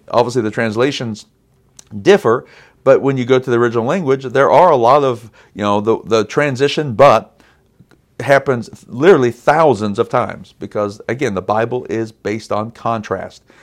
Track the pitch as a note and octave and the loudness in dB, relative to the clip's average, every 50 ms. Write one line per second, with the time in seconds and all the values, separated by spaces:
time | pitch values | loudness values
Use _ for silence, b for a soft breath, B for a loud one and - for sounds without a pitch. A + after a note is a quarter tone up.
0 | _ - - A2+ A#2+ A#2+ A#2 B2+ G#2+ G#2+ G#2 - A#2 A2+ G#2 A2+ B2 D3 C3+ - | _ -2 0 0 0 2 0 -2 -4 -2 -4 -2 -4 -4 -2 -2 -2 -2 -2 -6
1 | C3 A#2 G#2+ G#2 - _ _ _ _ _ _ _ _ _ _ - _ _ - G#2 | -8 -8 -10 -12 -16 _ _ _ _ _ _ _ _ _ _ -20 _ _ -16 -4
2 | G2 C#3 G#3 F#3+ - A#2+ A2+ C3+ - b b b b b b b _ C3+ C3+ - | 2 2 2 4 4 0 0 0 -4 b b b b b b b _ 4 4 4
3 | G#2+ C3+ C#3 C3 B2 A#2 C3 B2+ B2+ C3+ A#2+ A#2 A#2+ A#2+ A2+ A#2+ A2+ B2 D#3+ G3 | 4 0 -2 -2 0 0 0 0 2 0 0 2 2 0 0 -2 -2 -2 -2 -2
4 | F3 C3 C3+ C3+ C3+ B2+ B2 C3 C#3 - - C3+ F3 F#3 D#3 B2+ A2+ A#2 C3+ D3+ | 0 -2 -2 -2 -4 -4 0 2 2 4 6 4 6 4 4 2 4 4 4 4
5 | C#3+ C3+ B2 G#2+ A2+ G#2+ b b b b b - G#2 G#2 G2+ G#2 G#2 A2 A2 - | 2 0 -2 -4 -10 -20 b b b b b -6 -2 -2 -2 0 0 0 -2 -2
6 | - E2 A2 A2 G#2+ - - D3+ D3 D3 C3 A#2+ C#3 C#3+ - - D3+ C#3+ A#2 G2 | 0 -2 0 0 0 -2 -2 -2 -2 -2 -2 -2 -2 -2 -2 -4 -6 -6 2 4
7 | C3+ C#3+ A2+ A2+ - _ _ _ b b b b b b _ _ - _ _ _ | 6 6 6 4 0 _ _ _ b b b b b b _ _ -20 _ _ _
8 | _ _ _ _ A#2 A#2 C#3 C3+ C3+ C#3+ C3 A#2+ G#2+ - - - - - - A#2 | _ _ _ _ -2 0 0 2 2 0 -4 -4 -6 -12 -18 -20 -20 -16 -8 0
9 | C#3+ F3+ G3 C#3+ B2+ A#2+ A#2 - - - D3 D#3+ E3 D3+ B2 G2 G#2+ G#2 G2+ G#2+ | 4 4 4 4 4 0 -2 -2 -2 0 2 4 4 2 2 2 -2 -4 -2 -2
10 | A#2 - - B2 A2+ G2 - - G2 - _ _ - - - A2 G#2 G#2 G2+ - | -4 -2 0 -2 -2 -2 -8 -14 -18 -20 _ _ -18 -10 -6 -6 -6 -6 -6 -10
11 | - - A2+ B2+ C#3+ A#2+ G2 F#2+ F2+ - G#2 A2 A2+ A#2 B2 B2 - - G2+ A2+ | -8 -8 -6 -4 -4 -4 -4 -6 -4 -2 -2 -2 -2 -2 -4 -8 -8 -6 -6 -6
12 | A2+ A2 A2 _ _ G2 G#2+ A2+ - - G#2 G#2 G#2+ A#2 A2+ - - A#2 A#2 A2 | -6 -8 -10 _ _ -8 -8 -8 -8 -6 -6 -6 -6 -8 -12 -10 -6 -6 -6 -6
13 | G#2 - G2 F#2 F2 F#2 - - _ b b b | -6 -6 -8 -8 -8 -14 -16 -20 _ b b b